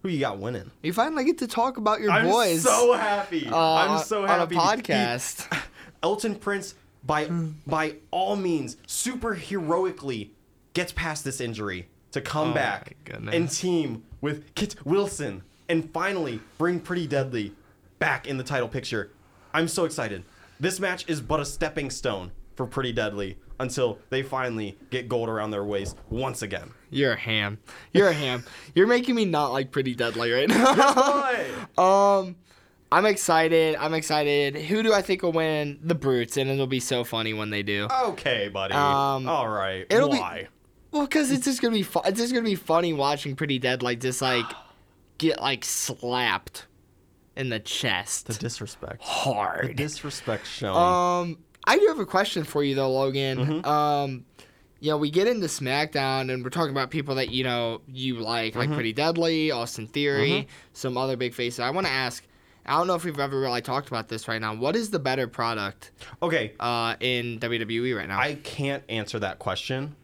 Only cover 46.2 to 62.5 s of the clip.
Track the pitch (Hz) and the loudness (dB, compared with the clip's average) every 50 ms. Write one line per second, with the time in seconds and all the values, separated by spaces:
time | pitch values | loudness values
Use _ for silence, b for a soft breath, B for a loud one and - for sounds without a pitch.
46.2 | 123 113 95 - - - - - - _ _ _ _ _ _ _ _ _ _ _ | 2 2 0 0 -4 -10 -16 -16 -18 _ _ _ _ _ _ _ _ _ _ _
47.2 | _ _ _ - 131 127 113 110 - - - - - 120 98 90 - - - - | _ _ _ -6 -4 -4 -4 -6 -6 -6 -6 -2 0 0 0 0 -2 -4 -6 -6
48.2 | - - 113 - - 120 - - 110 104 - - - - - - - - - - | -6 -8 -8 -6 -6 -8 -6 -8 -10 -12 -12 -14 -12 -12 -12 -12 -8 -4 -4 -2
49.2 | - 143 120 104 98 92 85 82 87 - - 120 147 151 147 - - 147 - - | 0 0 0 0 0 -2 -2 -2 -4 -4 -2 -4 -4 -4 -6 -8 -10 -10 -10 -8
50.2 | - 127 110 101 - - - - 120 101 95 170 175 180 180 180 175 180 175 175 | -4 -4 -4 -4 -4 -10 -10 -6 -4 0 2 4 4 4 4 2 2 0 0 -2
51.2 | 175 170 160 - - _ _ _ - - 254 370 415 339 311 294 196 - - 185 | -2 -4 -8 -12 -16 _ _ _ 2 4 6 6 6 4 4 2 -4 0 2 2
52.2 | 202 196 - 180 151 - - 147 147 139 139 139 135 131 131 131 135 135 135 139 | 2 2 -2 -4 -6 -2 0 0 0 2 2 2 2 2 2 2 2 2 0 0
53.2 | 135 135 131 131 135 147 151 160 - 143 151 151 147 147 147 143 143 139 131 123 | -2 -2 0 0 0 0 0 0 0 2 2 2 4 2 2 2 0 -2 -6 -8
54.2 | - _ b b b b b b b b _ - - 151 151 147 151 147 151 175 | -12 _ b b b b b b b b _ -6 -2 0 2 2 0 2 4 4
55.2 | 202 233 247 220 180 147 - - 139 127 131 143 151 151 - 143 135 135 135 135 | 4 4 2 2 -2 -4 -4 -4 -2 0 0 0 0 0 0 0 0 2 0 0
56.2 | 131 131 131 127 120 127 - - 160 139 135 139 131 139 151 160 139 147 135 135 | -2 -2 -4 -4 -6 -4 0 0 0 0 0 -2 -2 -2 -2 -4 -2 -2 -2 -2
57.2 | 131 87 120 127 127 127 123 120 117 117 117 107 - - 127 131 131 131 123 117 | -2 0 -2 -2 0 0 0 0 0 -2 -4 -6 -10 -14 -10 -6 -4 -4 -2 -2
58.2 | 107 110 117 117 113 110 113 120 117 147 151 143 117 113 110 135 147 165 170 165 | -2 -2 -2 -2 -2 -2 -2 -2 0 0 0 0 -2 -2 0 0 0 2 2 2
59.2 | 170 165 165 160 156 156 139 117 117 117 - - 107 110 - 143 147 143 139 139 | 2 2 2 2 0 0 0 -2 -4 -6 -6 -10 -12 -6 -2 0 0 2 2 4
60.2 | 139 139 139 139 135 B B B B B B - - 135 127 127 131 135 131 120 | 2 2 2 0 -2 B B B B B B -6 -6 -4 -2 0 0 -2 0 -2
61.2 | 127 120 117 - 120 120 120 - 120 127 147 185 190 160 131 131 131 127 - - | -2 -4 -2 -4 -4 -4 -2 -2 -4 -2 -2 -2 -2 0 0 0 -2 -2 -4 -8
62.2 | - b b b b b | -16 b b b b b